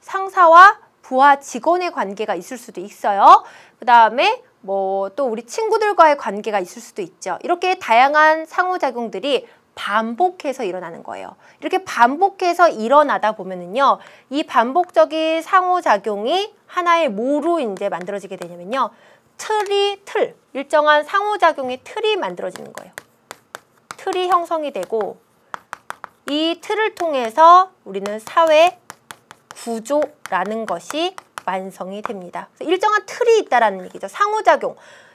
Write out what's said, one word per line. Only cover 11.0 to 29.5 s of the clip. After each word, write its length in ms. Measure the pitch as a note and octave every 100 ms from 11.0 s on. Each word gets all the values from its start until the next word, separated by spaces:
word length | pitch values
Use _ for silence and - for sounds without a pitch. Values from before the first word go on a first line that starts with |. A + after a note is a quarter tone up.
거예요. 320 | - F#2+ F#2 - _ _
이렇게 240 | - - F#4+
반복해서 800 | - A#3+ D4 G4 F#4+ F4+ F4 E4+
일어나다 680 | A3 A3 C#4+ D4 G3+ G#3+
보면은요, 640 | G#3+ F#3+ F3+ F3 A3 C#4 G3+ - - _
이 120 | C#4
반복적인 1000 | D#4 C4 A#3 D4 F4 E4+ D#4 D#4 D#4+ E4
상호작용이 1080 | D#4+ F#4+ F4+ F4+ D#4+ G#3 G#3+ G3+ A3+ F4+ G#4 - _
하나의 440 | F4+ F4 E4+ D4+
뭐로 500 | G3+ B3 D4 E4+ E4+
이제 280 | A#3+ F#3+ G3+
만들어지게 480 | E3+ F#3 G3+ F#3+ F#3+
되냐면요. 540 | E3+ F3 F3+ C4 A3+ - _ _ _ _
틀이, 640 | - G#4+ G4+ G4+ G4+ G4+
틀, 320 | - A4 - - _
일정한 500 | B3+ C#4 D4+ D4+ D4+
상호작용의 800 | D4 G4 G#4 G4+ F4 D4 B3+ B3+
틀이 340 | - - G#4+ G4+
만들어지는 560 | G#3 F3+ F#3+ F3+ -
거예요. 180 | - F#3 - - _ _ - _ - _ _ _ -
틀이 300 | G4 F4+ F4+
형성이 460 | F#4 E4+ E4 D4
되고 440 | G#3 F3 A3+ G3 - _ _ _ - _ - _ - - _ -
이 300 | D4 D#4+ E4
틀을 340 | - G#4 A4 A4
통해서 760 | E4+ C#4 A3+ A3+ D#4+ F4+ F#4+ _ -
우리는 340 | G3 G3+ G#3+
사회 600 | A3 - E4 D4+ F4 F4+ _ - _ - _ - _